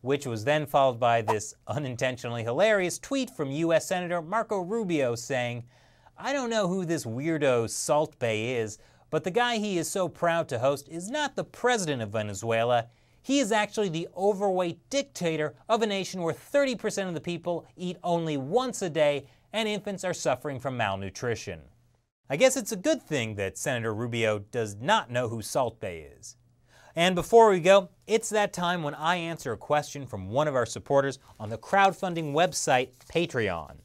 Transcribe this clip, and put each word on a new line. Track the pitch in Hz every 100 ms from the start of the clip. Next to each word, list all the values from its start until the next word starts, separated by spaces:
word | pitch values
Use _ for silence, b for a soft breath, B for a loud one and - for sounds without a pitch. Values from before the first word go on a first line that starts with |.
which | 120 143 135
was | 113 107
then | 151 147
followed | 147 135 120
by | 120 117
this | 107 107 - - -
unintentionally | 123 143 120 131 123 123 117
hilarious | 113 127 214 208 180 151
tweet | - 277 254
from | - 139
U | 143 165
S | 160 -
Senator | 185 175 175
Marco | 160 220 220 202
Rubio | 175 226 202 160 127
saying, | 117 - 135 120 120 120 b b b b _
"I | 208
don't | 277 240
know | 226 185
who | 190 175
this | 165 123
weirdo | 113 151 160 139 123 113
Salt | - - 151 156 -
Bae | 120 107 113 127
is, | 107 - b b b
but | 156
the | 170
guy | 185 240 233
he | 208 180
is | 160
so | 196 175
proud | - 170 165 160
to | 123
host | 131 143 -
is | 165 185
not | 294 285 -
the |
president | 170 - 247 247 170 135
of | 110
Venezuela. | 110 104 95 113 113 120 120 113 b b b
He | - 277
is | 226
actually | 214 208 - 208
the | 165 175 -
overweight | 196 202 202 185 180 165 _
dictator | 277 277 - 175 160 151 b b
of | 220
a | 220
nation | 196 185 185
where | 165
thirty | 135 - 285 277 233
percent | 220 196 190
of |
the | 160
people | - 170 170 170 - -
eat | 180 175
only | 175 170 165 143
once | 131 220 262 -
a | 185
day | 151 147 143 123 b b 208
and | 220
infants | 208 202 190
are | 185 165
suffering | 160 127 151 131
from | 139 127
malnutrition." | 107 98 98 - 123 113 - 82 69 _ _ _ _ _ _
I | 147
guess | 254 269
it's | 214
a | 202
good | 233 311
thing | - 147 110 104
that | 95 -
Senator | 156 123 113
Rubio | 107 120 117 110 104
does | 104 123 110
not | 101 131 214 147
know | 123 123
who | 113
Salt | 104 151 123 -
Bae | 101 85 73 64
is. | - - _ _ b b b -
And | 175
before | 180 - 226 226
we | 190
go, | 160 196 190 _ -
it's | 214 214
that | 214 208
time | 202 175 175
when | 151 143
I | 156 180
answer | 165 160 135
a | 110
question | - 147 143 143 135
from | 104 92
one | 120 151
of | 131
our | 113
supporters | - - 139 139 131 b b
on | 107
the | 113
crowdfunding | - 196 196 - 190 170 156
website | 143 180 - - 131 127 _ -
Patreon. | 165 170 131 104 85 73 -